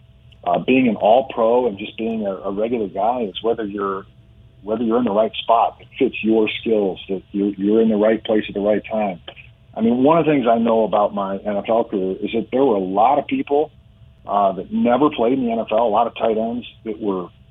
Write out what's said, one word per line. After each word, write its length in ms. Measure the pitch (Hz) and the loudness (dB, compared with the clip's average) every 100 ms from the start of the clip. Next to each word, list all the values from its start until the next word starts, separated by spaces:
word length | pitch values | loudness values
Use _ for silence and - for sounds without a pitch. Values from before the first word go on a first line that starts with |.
| - - - - | -18 -20 -20 -10
uh, 160 | 87 87 | -2 -2
being 280 | - 131 123 | 2 2 2
an 80 | 101 | 2
all-pro 720 | 101 123 - 123 113 123 123 | 4 4 2 0 2 2 0
and 120 | 98 | -4
just 200 | 101 - | -12 -8
being 280 | 113 113 101 | -6 -4 -4
a, 60 | |
a 200 | 92 98 | -6 -6
regular 360 | 101 113 123 98 | -4 -2 -2 -4
guy 340 | 92 107 127 | -2 -2 -2
is 200 | 104 - | -4 -4
whether 240 | 113 117 104 | -2 -2 -4
you're, 400 | 101 98 95 - - - - - - | -4 -4 -6 -10 -20 -20 -20 -20 -14
whether 200 | - - | -6 -2
you're 160 | 113 117 | 0 0
in 60 | |
the 60 | 117 | 2
right 220 | 104 110 - | 2 0 -2
spot 360 | - 113 95 - | 0 2 2 -2
that 80 | - - | -10 -2
fits 180 | 120 - | -2 0
your 260 | 107 110 107 - | 0 2 2 -2
skills, 440 | 117 107 98 85 - | 0 0 0 -4 -8
that 120 | 92 - | -10 -6
you're, 180 | 101 101 | -2 -2
you're 320 | 98 101 110 | -2 2 4
in 80 | 113 | 4
the 60 | 104 | 4
right 280 | 110 107 | 2 2
place 200 | - 110 - | 0 -2 -2
at 60 | |
the 60 | 101 | -2
right 220 | 101 110 - | 0 0 -2
time. 300 | 110 104 87 - - - - _ - | -4 -4 -6 -14 -20 -20 -20 _ -2
I 20 | |
mean, 220 | 113 123 | 0 4
one 160 | 135 170 | 4 4
of 80 | 151 | 4
the 60 | |
things 140 | 143 117 | 2 2
I 100 | 117 | 2
know 240 | 117 113 | 2 2
about 320 | 104 104 104 | 2 2 0
my 240 | 104 98 98 | -2 -4 -6
N 180 | 104 101 | -4 -4
F 100 | 98 | 0
L 160 | 113 | 0
career 320 | 113 101 95 95 | 0 -2 -2 -4
is 120 | 104 | -4
that 160 | 113 95 | -4 -2
there 140 | 127 | 0
were 100 | 139 | 2
a 60 | 101 | 2
lot 400 | 92 98 117 143 | 0 2 2 2
of 80 | - | -2
people, 420 | 135 135 143 151 - _ _ - _ - | -4 -2 0 -2 -6 _ _ -20 _ -2
uh, 240 | 101 98 | 2 2
that 200 | 92 - | 0 -4
never 360 | 113 117 127 147 | 0 2 4 2
played 260 | 135 117 | 2 0
in 100 | 135 120 | 0 -2
the 60 | |
N 80 | 113 | -2
F 80 | 110 | -2
L, 160 | 110 120 | 0 2
a 20 | |
lot 200 | 104 117 | 2 0
of 80 | - | -2
tight 200 | 113 107 | -2 0
ends 300 | 113 120 107 - | -2 -6 -12 -14
that 140 | 110 - | -12 -6
were 280 | 101 92 87 - - | -4 -4 -6 -16 -20